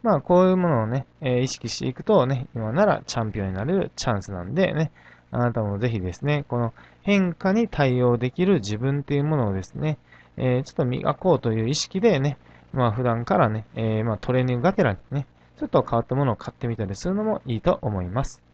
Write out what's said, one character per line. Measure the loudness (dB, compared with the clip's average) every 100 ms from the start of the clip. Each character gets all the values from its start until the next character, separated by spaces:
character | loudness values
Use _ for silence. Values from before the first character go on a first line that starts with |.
| 2
ま | 0
あ、 |
こ | 4 6 6
う |
い |
う | 4
も | 2
の | 2
を | 0
ね、 | -2 -6 _
え | -2 0
ー、 |
意 | 0
識 | -4 -8
し | -6
て | -6
い |
く | -6
と | 2 2 4
ね、 | -2 -4
今 | -6 -4
な | 2 2
ら | 0 -4
チ | -4
ャ |
ン | -4
ピ | -2
オ |
ン | -4
に |
な | -4
れ | -2 -2
る | -2 -4
チ | -2
ャ | -2
ン |
ス | -4
な | -10
ん | -6
で | 0 0
ね、 | 0 -4 -6 -20 -20 _
あ | -2
な | -2
た | 0
も | -2 -2
ぜ | -2
ひ | 0
で | -4
す | -4
ね、 | -2 -2 -2
こ | -2
の | -2 -6 -20 _
変 | 0 2 2
化 | 0 0
に | 0 0
対 | 2 2 4
応 | 2 2
で | 0
き | 0 2
る | 2
自 | 0 -2
分 | -2 -2
っ |
て | -2 0
い |
う |
も | 0 0
の | 0
を |
で | -2
す | -6
ね、 | -4 -4 -4 _ -20 -20 -4
え | 0 0
ー、 |
ち | -2
ょ |
っ |
と | -2
磨 | -2 0 -2 -2
こ | 2
う | 2
と | 2
い | 0
う | -2
意 |
識 | -2 -4 0
で | 2 2
ね、 | 0 -2 -14 -20 -8
ま | 0 0
あ、 |
普 | 2
段 | 0 0
か | 0 2
ら | 4
ね、 | 2 -6
え | -4 -2 0
ー、 |
ま | 0
あ、 | -2
ト | 0
レ | 0
ー |
ニ | 2
ン | 2
グ |
が | 0
て | 2
ら | 2
に | 0 -6
ね、 | -6 -6 _ -20 -10
ち |
ょ | 0
っ |
と | 0
変 | 2 -2
わ |
っ | 0
た |
も | 0
の | 0
を | -2
買 | -6
っ | -8
て | -6
み | -4
た |
り | -4
す | -4 -4
る | -2
の |
も | -2 -4
い | -4 -2
い |
と | 0 0
思 | -2 -4
い | -4
ま | -4
す。 | -4 -8 _